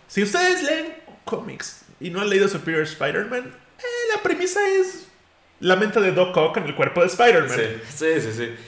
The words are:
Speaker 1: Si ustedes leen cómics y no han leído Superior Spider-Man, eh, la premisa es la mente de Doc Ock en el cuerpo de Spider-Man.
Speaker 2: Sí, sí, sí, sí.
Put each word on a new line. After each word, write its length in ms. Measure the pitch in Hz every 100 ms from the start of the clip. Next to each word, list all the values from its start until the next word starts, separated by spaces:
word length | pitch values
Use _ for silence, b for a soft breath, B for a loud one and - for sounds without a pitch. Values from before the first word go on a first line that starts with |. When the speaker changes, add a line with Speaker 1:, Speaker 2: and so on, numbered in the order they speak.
| -
Speaker 1:
Si 140 | 196
ustedes 380 | 202 349 359 359
leen 300 | 285 320 330 - - -
cómics 600 | - 226 220 - - - - -
y 80 | 175
no 100 | 175
han 100 | 208
leído 200 | 196 196
Superior 340 | 180 165 160
Spider-Man, 600 | 151 - 135 - 214 247 254 - _ -
eh, 40 | 494 480 466
la 80 | 415
premisa 380 | 403 311 359 415 403 381
es 300 | 370 - - _ _ _ _ -
la 160 | 175 190
mente 240 | 208 226
de 100 | 190
Doc 240 | 165 180 175
Ock 220 | 156 -
en 80 | 147
el 100 | -
cuerpo 240 | 135 175
de 80 | 185
Spider-Man. 500 | - 240 175 135 123
Speaker 2:
Sí, 240 | 110 113 -
sí, 340 | - 160 160
sí, 120 | 113
sí. 220 | 107 117 -